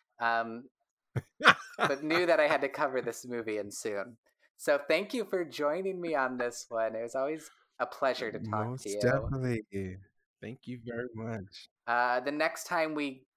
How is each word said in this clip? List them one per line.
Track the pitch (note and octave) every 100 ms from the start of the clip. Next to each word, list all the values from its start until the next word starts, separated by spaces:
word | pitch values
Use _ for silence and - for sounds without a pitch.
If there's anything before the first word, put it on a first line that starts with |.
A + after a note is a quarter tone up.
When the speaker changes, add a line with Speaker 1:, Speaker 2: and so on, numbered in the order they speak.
| _ -
Speaker 1:
um, | A#2 A#2 A2+ A#2 C3+ _ _ _ _ - - _
Speaker 2:
<laughs> | D4+ - - - -
Speaker 1:
but | C#3
knew | D3+ E3+ E3+
that | D#3
I | D3+
had | D3
to | C3+
cover | D3+ C#3+ C3
this | A#2 - B2
movie | A#2+ A2 G#2+
and | G2+
soon. | - A2+ G2+ A#2+ A2+ _ _ _ -
So | - C#3+ -
thank | D#3+ G3+
you | B3 G3
for | F#3+
joining | D#3 C3+ D3 E3+ F#3+ F3+
me | E3+
on | D3 B2+ B2+
this | B2 - -
one. | A2+ A2+ A2+
It |
was | A#2
always | C3+ C#3 D#3+ - - _ -
a | A#2+
pleasure | - C3+ A#2+ A#2
to | G#2
talk | G#2+ G#2+ A2+
Speaker 2:
Most | B2+
Speaker 1:
to | G#2
you. | G#2
Speaker 2:
definitely. | A#2+ C3+ - C3+ B2+ A2+ - G2 F#2 F#2+ - _ _ _
Thank | G#2 B2+ -
you | B2
very | A#2 A#2 B2
much. | A2 A2+ A2 F#2+ - - _ -
Speaker 1:
Uh, | A#2+ B2 B2
the | C3
next | D3 D#3+ -
time | - F3 D#3
we | D3+ C#3+ C3 -